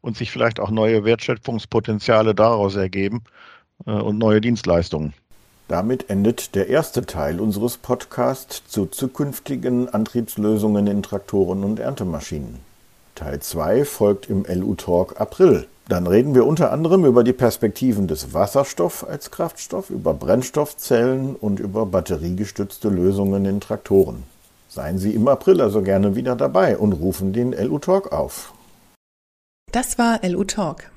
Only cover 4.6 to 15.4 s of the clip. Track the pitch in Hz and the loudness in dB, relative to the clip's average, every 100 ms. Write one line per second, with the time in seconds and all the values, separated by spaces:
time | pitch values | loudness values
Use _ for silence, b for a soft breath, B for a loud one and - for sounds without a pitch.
4.6 | - 85 85 78 76 73 _ - _ _ | 0 0 0 -4 -6 -10 _ -20 _ _
5.6 | _ 82 104 127 - 98 104 120 - 98 | _ -4 -2 -4 -2 0 0 0 -4 -2
6.6 | 92 135 156 - 131 90 71 85 110 101 | 0 0 0 -4 -6 -6 -4 -2 -2 -2
7.6 | 117 - - 123 - - 123 131 - - | -4 -6 -4 -6 -4 -2 -2 -2 -10 -16
8.6 | _ - 185 - 131 - 143 123 - 131 | _ -4 -4 -4 -8 -4 -6 -6 -8 -6
9.6 | 127 123 123 104 110 120 113 - 104 110 | -2 -2 -2 -2 -2 -4 -4 -2 0 2
10.6 | 107 104 101 101 95 101 - 101 90 95 | 2 2 2 0 -4 -8 -4 0 0 0
11.6 | 98 107 131 135 92 78 - 78 64 62 | -2 -4 -6 -6 -6 -6 -8 -10 -10 -14
12.6 | - _ _ _ _ - 76 71 - 82 | -20 _ _ _ _ -14 -10 -8 -8 -4
13.6 | 80 113 143 - 104 98 - 101 101 90 | 0 2 0 2 2 2 0 -4 -2 -4
14.6 | 101 95 - 87 92 - 107 - | -2 -4 0 0 0 -4 -6 4